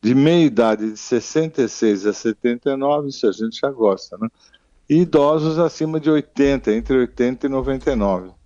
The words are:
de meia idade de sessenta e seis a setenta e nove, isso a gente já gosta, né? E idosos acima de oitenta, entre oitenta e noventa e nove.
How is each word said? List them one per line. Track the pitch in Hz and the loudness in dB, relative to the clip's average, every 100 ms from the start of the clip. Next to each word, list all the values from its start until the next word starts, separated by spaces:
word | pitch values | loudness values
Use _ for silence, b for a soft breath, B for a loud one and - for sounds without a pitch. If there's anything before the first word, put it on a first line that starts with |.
de | 107 | 2
meia | 127 147 175 | 4 4 4
idade | 160 113 117 107 110 | 4 4 2 2 -2
de | 107 | -8
sessenta | - 120 - 156 160 156 | -2 -2 -2 -2 -2 -2
e | 117 | -4
seis | - 113 101 101 | 0 0 2 0
a | |
setenta | 101 113 110 120 120 - | -2 -4 -2 -2 -2 -4
e | 135 | -2
nove, | 139 147 143 | 0 -2 -4
isso | 135 117 | -2 -2
a | |
gente | 92 113 113 | -2 -6 -4
já | 139 | -6
gosta, | 135 110 95 - 104 | 0 0 0 -6 -10
né? | 113 b b b b _ _ | -10 b b b b _ _
E | 151 | 2
idosos | 175 151 143 156 156 160 | 4 4 4 2 0 0
acima | 165 - 156 160 | -2 -2 -4 -2
de | 151 | 2
oitenta, | 151 139 - 139 139 - | 0 0 0 0 2 0
entre | 107 117 131 | -2 0 0
oitenta | 120 - 123 127 143 | 0 -2 -2 -2 -4
e | |
noventa | 135 131 135 139 | -4 -4 -4 -2
e | 131 | 0
nove. | 101 92 92 92 | 0 -2 -6 -20